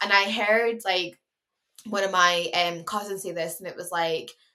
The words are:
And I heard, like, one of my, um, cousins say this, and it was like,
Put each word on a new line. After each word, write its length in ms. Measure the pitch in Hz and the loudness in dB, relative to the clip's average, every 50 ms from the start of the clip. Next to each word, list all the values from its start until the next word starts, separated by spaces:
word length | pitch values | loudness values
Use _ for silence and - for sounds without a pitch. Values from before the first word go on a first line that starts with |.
And 100 | - 208 | 0 4
I 200 | 202 196 196 208 | 4 4 4 2
heard, 480 | 220 233 208 208 214 233 233 233 226 220 - | 0 0 2 2 4 4 2 0 -2 -2 -2
like, 360 | 196 185 - - 220 - _ _ _ _ _ _ _ _ _ _ _ _ - - | 0 0 0 0 -4 -8 _ _ _ _ _ _ _ _ _ _ _ _ -18 -10
one 180 | 220 208 196 196 | -6 -2 -2 0
of 80 | 190 | 2
my, 380 | 190 180 175 175 175 175 175 - - | 4 6 6 6 6 2 0 0 0
um, 280 | 175 175 170 170 170 165 | 0 0 0 -2 -4 -8
cousins 380 | - 214 208 202 196 196 190 | -6 -6 -6 -4 -6 -8 -8
say 100 | 190 185 | -8 -6
this, 280 | 165 170 165 170 165 - | -6 -4 -6 -6 -6 -10
and 80 | 190 | -12
it 80 | 175 - | -12 -10
was 160 | - 170 170 | -10 -10 -6
like, 400 | 180 170 170 165 165 160 120 - - _ _ _ | -2 -2 0 0 0 -2 -4 -8 -16 _ _ _